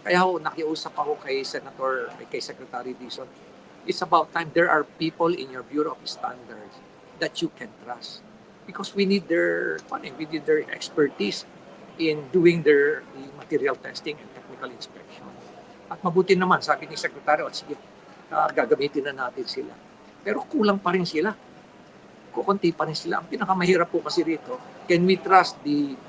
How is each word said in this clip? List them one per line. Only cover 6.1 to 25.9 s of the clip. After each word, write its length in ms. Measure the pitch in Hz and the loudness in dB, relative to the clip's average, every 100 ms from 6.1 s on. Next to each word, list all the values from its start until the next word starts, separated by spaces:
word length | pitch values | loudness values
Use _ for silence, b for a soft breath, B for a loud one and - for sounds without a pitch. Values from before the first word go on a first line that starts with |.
| - 120 123 117 110 104 - - - - - | -8 -8 -8 -16 -18 -18 -20 -20 -20 -20 -8
that 240 | 160 - | -6 -4
you 80 | 165 | -6
can 160 | - 117 - | -6 -16 -16
trust. 400 | 113 120 - - - - - - | -14 -12 -12 -18 -20 -20 -20 -20
Because 320 | - 185 196 196 | -16 -10 -8 0
we 80 | |
need 240 | 196 202 - | 2 2 2
their, 520 | 170 175 170 175 156 - | 2 2 0 -2 -4 -8
ano 160 | - 151 | -10 -10
eh, 40 | 131 | -10
we 80 | |
need 240 | 151 156 147 | -8 -6 0
their 160 | 156 - | 0 0
expertise 720 | 156 - - 143 - 202 - - - - - - - | -8 -8 0 0 0 -4 -4 -10 -20 -20 -20 -20 -4
in 320 | 160 151 139 | -2 -2 0
doing 320 | 185 170 170 | 6 6 6
their 400 | 151 143 143 151 - - 139 - | 6 6 6 0 -8 -18 -18 -18
material 400 | - 147 135 123 | -4 -2 -2 -4
testing 400 | 127 - 165 - | -8 -10 -10 -10
and 120 | - | -14
technical 400 | - - 127 131 | -20 -20 -14 -14
inspection. 560 | 117 - - 87 - - - - - - - - | -14 -18 -18 -20 -20 -18 -18 -20 -20 -20 -20 -16
At 80 | 165 | -4
mabuti 320 | 185 170 185 | 0 2 4
naman, 320 | 185 185 165 | 4 6 4
sabi 240 | - 143 151 | 2 -2 -2
ni 80 | 117 | -8
Secretary, 480 | 165 143 143 151 | -8 -6 0 2
"O, 80 | - | 2
sige, 240 | - - 147 - - - - - | -8 -10 -14 -14 -20 -20 -20 -6
ah, 160 | 156 156 | -2 0
gagamitin 600 | 156 120 143 143 151 139 | 0 2 2 2 -2 -4
na 160 | 131 127 | -4 -6
natin 160 | - | -6
sila." 280 | 123 - 127 - - - - - | -8 -8 -10 -12 -20 -20 -20 -12
Pero 200 | - 214 - | -4 -4 -2
kulang 320 | 311 208 196 | 0 2 2
pa 120 | 175 185 | 0 0
rin 80 | |
sila. 280 | 175 151 190 208 - - - - - - - - - | 0 0 -2 -4 -14 -20 -20 -20 -20 -20 -20 -20 -10
Kukunti 400 | - 123 196 170 | -6 0 2 2
pa 120 | 165 156 | 0 -4
rin 80 | 151 | -4
sila. 240 | 170 101 | -4 -4
Ang 80 | - | -4
pinakamahirap 560 | - 185 190 175 185 170 | -6 0 2 4 4 4
po 120 | 170 | 0
kasi 200 | 151 160 | 0 0
rito, 360 | 156 160 - 127 - - | 0 -2 -4 -12 -12 -18
can 200 | - 175 | 0 4
we 120 | 180 185 | 6 4
trust 400 | - 185 175 - | 6 6 6 -2
the 320 | 147 147 143 | -2 0 0